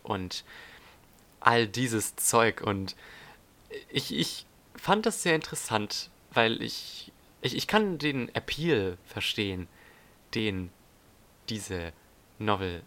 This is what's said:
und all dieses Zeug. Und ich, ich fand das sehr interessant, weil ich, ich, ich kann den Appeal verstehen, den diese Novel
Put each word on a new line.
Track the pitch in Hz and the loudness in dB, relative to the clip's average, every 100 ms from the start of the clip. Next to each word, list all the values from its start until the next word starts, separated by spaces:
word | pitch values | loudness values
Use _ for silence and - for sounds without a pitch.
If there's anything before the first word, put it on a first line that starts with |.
und | - 98 92 - - - - - - - - - - - | -4 -2 -2 -8 -12 -20 -20 -20 -20 -20 -20 -20 -20 2
all | - 117 110 | 6 6 4
dieses | 110 127 110 - - | 0 0 0 -2 -2
Zeug. | - 117 113 - | 4 6 6 2
Und | 107 98 95 - - - - - - _ - - - | -2 -2 -4 -10 -18 -20 -20 -20 -20 _ -16 -16 -6
ich, | - - | -4 -4
ich | - 165 - - - - - | -2 -2 -4 -14 -20 -20 -8
fand | - 202 220 | 2 2 2
das | - | 0
sehr | 180 | 2
interessant, | 160 - 151 - 110 104 - - - - | 2 0 -8 -2 -2 -2 -6 -8 -16 -2
weil | - 113 - | 4 4 2
ich, | 117 - - - - - - - | -4 -8 -10 -14 -16 -20 -20 -6
ich, | 127 - | -4 -4
ich | - | 0
kann | 214 208 165 | 2 2 0
den | 147 139 117 117 | -2 -2 -2 -4
Appeal | - - 170 127 95 90 - | -6 -4 2 2 2 -4 -10
verstehen, | - - - 101 92 87 - - - - - - 113 | -6 -4 0 -2 -2 -8 -14 -20 -20 -20 -20 -8 -2
den | 110 95 90 - - - - - - - - | -2 -2 -6 -12 -20 -20 -20 -20 -20 -18 -8
diese | 110 95 92 85 - - - - - | -8 -4 -6 -6 -10 -20 -20 -20 -4
Novel | 107 98 95 85 | 2 2 0 -4